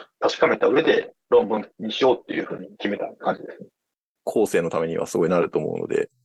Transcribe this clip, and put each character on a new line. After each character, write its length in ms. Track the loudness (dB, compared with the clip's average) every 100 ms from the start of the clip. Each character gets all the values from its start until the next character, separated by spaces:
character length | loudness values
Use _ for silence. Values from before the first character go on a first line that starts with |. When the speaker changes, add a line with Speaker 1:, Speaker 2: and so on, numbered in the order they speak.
| -12 -4
Speaker 1:
確 180 | -2 2
か 80 | 2
め 100 | 2
た 120 | 2
上 140 | 4
で 300 | 4 2 0 -10 2
論 200 | 4 4
文 200 | -2 -6 -10
に 140 | -8
し 100 | 0
よ 120 | 2
う 40 | 2
っ 60 |
て 80 | -2
い 80 | -6
う 60 | -6
ふ 80 |
う 40 | -8
に 100 | -12 -8
決 100 | -6
め 80 | -4
た 100 | -6 -6
感 180 | -6 -6
じ 60 |
で 100 | -8
す 80 | -16
ね。 60 | -20 _ _ _ _ _
Speaker 2:
後 220 | -4 0 2
世 160 | 2
の 80 | 0
た 100 | -2
め 60 | -2
に 100 | -4
は 100 | -2
す 120 | 0
ご 80 | 2
い 20 |
な 100 | 2
る 120 | 2
と 80 | 0
思 160 | -2
う 40 | -4
の 60 | -2
で、 220 | -2 -2 _